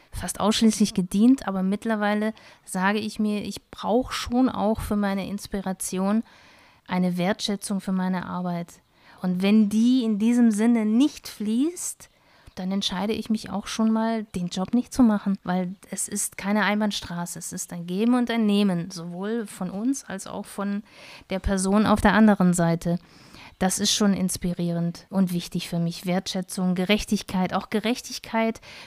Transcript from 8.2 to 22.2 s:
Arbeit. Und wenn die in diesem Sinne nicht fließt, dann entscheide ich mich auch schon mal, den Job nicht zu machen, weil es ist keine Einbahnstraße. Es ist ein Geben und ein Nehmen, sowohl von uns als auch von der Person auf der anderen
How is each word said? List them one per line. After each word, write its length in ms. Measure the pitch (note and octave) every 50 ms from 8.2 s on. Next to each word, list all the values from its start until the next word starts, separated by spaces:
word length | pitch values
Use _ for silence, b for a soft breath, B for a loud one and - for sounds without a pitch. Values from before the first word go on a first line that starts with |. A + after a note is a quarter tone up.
| -
Arbeit. 540 | - F3+ F3+ F3+ F3+ F3 F3 E3+ - - - _ b b b b b b b b
Und 200 | F#3 F#3 F3+ F#3
wenn 260 | G3 G#3 A3 A3 G3+
die 340 | G#3 G#3+ A3+ A#3+ B3+ C4 A#3
in 160 | A3+ A3 G3
diesem 320 | G#3+ A#3 A#3+ A#3+ A#3+ A#3
Sinne 340 | G#3+ G3 G#3+ A#3+ A#3+ A3+ G#3+
nicht 440 | G#3+ G#3+ A#3 C#4 D4+ - - - -
fließt, 800 | - - G#3+ G#3 A3 A#3 C#4 E4 F4 F4 - - - - - - b b b b b b b b b -
dann 140 | F#3 F#3 F#3+
entscheide 400 | G3 G3 - G#3 F3+ F#3+ G#3 A3
ich 160 | - A3 -
mich 220 | A3 G#3+ - -
auch 160 | - G3 -
schon 240 | - - - A3 A3
mal, 340 | A3 A3 A3+ A3+ A3+ A3 G#3+ - -
den 120 | F#3 F3+
Job 260 | F3 - - F#3 - -
nicht 180 | A#3+ A#3+ -
zu 120 | - - C4
machen, 340 | A3+ G#3+ G3+ - G3+ F#3+ - -
weil 300 | F3+ F3+ F#3 F#3 F3+ F#3+ - - -
es 180 | - F#3+ - -
ist 300 | G3 G#3 - - - -
keine 260 | - G3 G#3 G#3+ G3
Einbahnstraße. 760 | F#3 G#3 G#3 G#3+ G#3+ G3+ - - - F3 F3 F3 F3 - E3
Es 140 | E3+ - -
ist 180 | F#3 - - E3+
ein 120 | F3 E3+
Geben 280 | F3 F3+ F#3+ G#3+ A#3+ B3
und 160 | B3 B3 A#3
ein 160 | A#3+ A#3 A3
Nehmen, 440 | G#3 G3+ G3+ G#3 G3+ F3+ E3+ E3 F#3+
sowohl 560 | F#3 F3 E3 F3 F3 F3 F#3+ G#3 A3+ A#3+ A3
von 220 | G#3 - - F#3+ F3+
uns 360 | F3+ G3 A3 B3+ C#4 - -
als 220 | - - F#3+ -
auch 200 | - - - G3+
von 360 | - - - G3 G3+ G3+ G3+ A3 B B B B B B B B B
der 100 | F#3+ F#3+
Person 460 | - - G3 F#3+ F#3 F#3+ G3 G#3+ G#3+
auf 160 | - G#3+ G#3
der 140 | - G#3+ -
anderen 400 | G#3